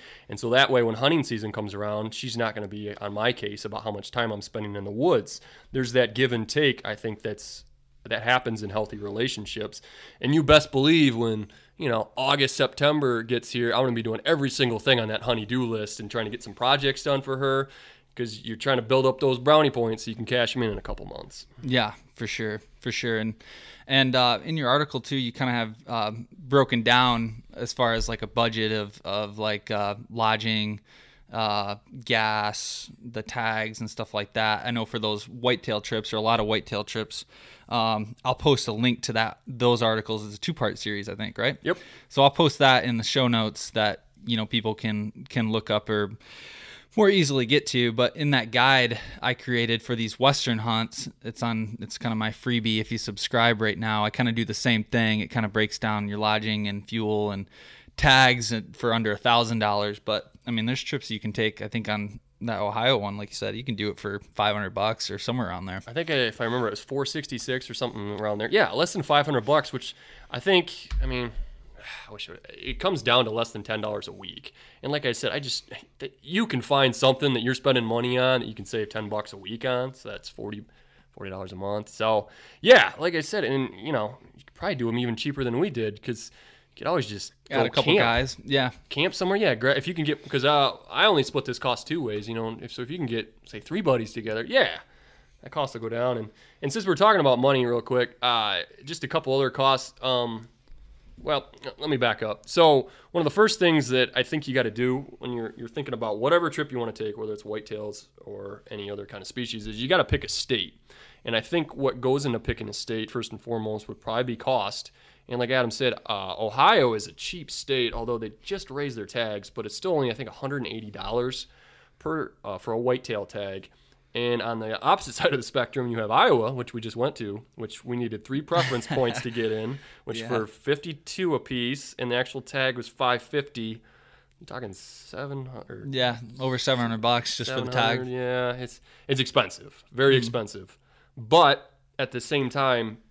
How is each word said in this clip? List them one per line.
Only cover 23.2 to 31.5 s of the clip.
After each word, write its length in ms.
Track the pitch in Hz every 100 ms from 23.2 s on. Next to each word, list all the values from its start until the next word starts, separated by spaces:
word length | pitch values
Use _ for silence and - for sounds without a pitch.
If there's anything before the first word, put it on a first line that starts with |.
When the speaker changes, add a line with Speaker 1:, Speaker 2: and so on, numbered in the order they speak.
| 113 110 - - - - -
Speaker 2:
and, 280 | 135 131
uh, 260 | 127 123 110
in 140 | 156 160
your 100 | 123
article 320 | 139 147 127
too, 160 | - 139
you 160 | 120
kinda 200 | - 127
have, 240 | 120 110 107 -
uh, 240 | 117 107 113 120 -
broken 460 | 135 139 131 120
down 600 | 117 123 127 117 113 110 -
as 180 | - 117
far 220 | - 117
as, 160 | 113 110
like, 100 | 110
a 60 | 104
budget 440 | 117 117 110 110
of, 300 | 110 101 -
of, 360 | 90 101 104 104
like, 320 | 107 104 -
uh, 240 | 107 101 101 -
lodging, 720 | 113 110 110 110 107 107 104 _ - - - -
uh, 440 | 110 110